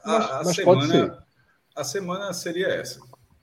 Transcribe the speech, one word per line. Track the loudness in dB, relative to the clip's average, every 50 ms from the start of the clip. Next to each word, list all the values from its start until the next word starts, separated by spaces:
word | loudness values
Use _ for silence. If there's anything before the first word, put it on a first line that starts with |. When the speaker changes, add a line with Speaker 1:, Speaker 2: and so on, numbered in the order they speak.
| -4
Speaker 1:
mas, | 0 0 0 0 0
Speaker 2:
a | -4 -4 -2
Speaker 1:
mas | -2 0 2
pode | 6 6 6 6 6
Speaker 2:
semana, | 4 4 4 2 2 -2
Speaker 1:
ser. | -8 -18 _ _ _ _ _ _ _ _ _ -12
Speaker 2:
a | -10 -8
semana | -6 -6 -6 -6 -6 -6 -6 -6 -8 -8
seria | -8 -6 -6 -4 -2 -2
essa. | -2 -2 -4 -6 -8 -12 -16 -18 -20 -20 -20 _ _ _ _